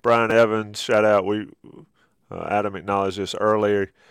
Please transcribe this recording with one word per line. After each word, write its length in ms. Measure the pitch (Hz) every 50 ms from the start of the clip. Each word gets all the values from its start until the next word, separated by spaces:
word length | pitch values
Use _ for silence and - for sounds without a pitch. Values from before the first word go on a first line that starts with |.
Brian 300 | - 120 117 117 113 110
Evans, 480 | 113 113 117 107 110 110 107 104 104 -
shout 240 | - - 113 107 107
out. 200 | 107 104 101 92
We, 220 | 98 104 107 104 - - _ _ - - - 156 _ _ _ _ _ _ _ _ _
uh, 160 | 95 87 82 80
Adam 260 | 98 104 104 104 98
acknowledged 420 | 92 80 101 101 101 98 98 92 101
this 160 | 98 90 -
earlier. 560 | - 104 107 110 107 107 104 104 101 98 - _ _ _ _